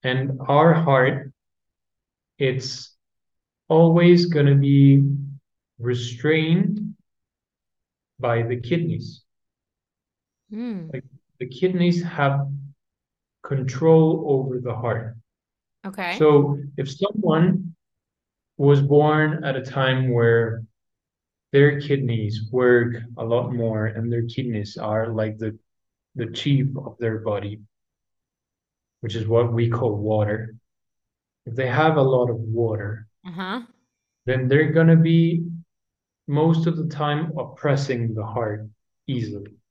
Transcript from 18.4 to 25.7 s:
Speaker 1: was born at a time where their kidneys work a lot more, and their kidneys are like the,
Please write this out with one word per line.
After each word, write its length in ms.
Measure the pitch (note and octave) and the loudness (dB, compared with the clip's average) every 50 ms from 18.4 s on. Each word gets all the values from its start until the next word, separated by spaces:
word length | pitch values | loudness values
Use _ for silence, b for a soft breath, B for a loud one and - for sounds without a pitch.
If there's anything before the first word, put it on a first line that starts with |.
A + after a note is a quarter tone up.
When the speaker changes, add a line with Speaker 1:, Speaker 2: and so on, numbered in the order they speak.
| _ _ _ - | _ _ _ 0
Speaker 1:
was 240 | C#3 C#3+ C#3+ C#3 | 4 4 4 4
born 640 | C#3+ C#3 C#3+ D3 D3+ D3+ D3+ D3+ D#3 D#3 D3+ - - | 4 4 4 4 4 4 2 2 2 0 -2 -4 -4
at 120 | C#3 C3 | -6 -6
a 60 | C3 | -6
time 520 | B2 - - C#3 C3+ C3 C3 C3 C3 B2+ A#2+ | -8 -8 -4 -2 0 0 0 0 0 0 0
where 500 | A#2 A#2 A#2 A2+ A#2 A#2 A2+ A2+ A2+ A2+ - _ _ _ _ _ _ _ _ _ _ _ _ _ _ _ _ | 2 2 2 2 2 0 -2 -4 -8 -12 -16 _ _ _ _ _ _ _ _ _ _ _ _ _ _ _ _
their 280 | - C#3 C#3 C#3+ C#3+ - | 4 4 6 6 4 0
kidneys 680 | - - C#3+ C3+ C3 A#2 A#2 A2 G#2+ G#2 G#2+ G#2+ A2 G#2+ | -2 -2 -2 -2 -2 -2 -4 -2 -2 -4 -4 -6 -8 -4
work 440 | A2+ B2+ B2+ B2 B2 A#2+ A#2 A#2+ A#2+ - - - - - | -2 2 4 4 4 4 4 0 -4 -8 -12 -14 -12 -10
a 60 | A#2+ | -4
lot 300 | A2+ A#2 A#2+ B2 - B2+ | -2 -2 -2 -2 -2 -4
more, 340 | A#2 A2+ A2+ A2 A2 G#2+ A2 | -4 -4 -2 -2 -2 -4 -4
and 240 | G#2+ A2+ A2+ A#2 | -4 -6 -6 -4
their 120 | A#2+ A#2+ A#2 | -4 -4 -4
kidneys 540 | A#2 - - B2+ A#2+ A2+ G#2 G2+ G2+ - - | -4 -6 -8 -6 -6 -6 -6 -8 -8 -10 -10
are 300 | A2 G#2+ G#2+ A2 A2+ A#2 | -6 -4 -2 -2 -2 -4
like 300 | A2+ A2 G#2+ A2 A2 G#2+ | -4 -4 -4 -4 -6 -6
the, 200 | A2+ A2 A2 A2 _ _ | -8 -8 -8 -10 _ _